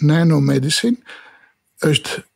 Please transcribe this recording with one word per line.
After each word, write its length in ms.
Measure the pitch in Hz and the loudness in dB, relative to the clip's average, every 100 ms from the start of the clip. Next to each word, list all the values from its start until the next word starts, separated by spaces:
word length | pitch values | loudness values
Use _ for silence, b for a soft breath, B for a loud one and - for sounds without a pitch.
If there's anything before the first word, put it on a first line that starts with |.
nanomedicine 960 | 151 160 165 151 139 139 143 - 240 247 B B B B B B _ - | 0 2 2 2 2 0 0 -2 -2 -2 B B B B B B _ -4
është 420 | 156 151 - 208 - | 0 0 -2 -12 -12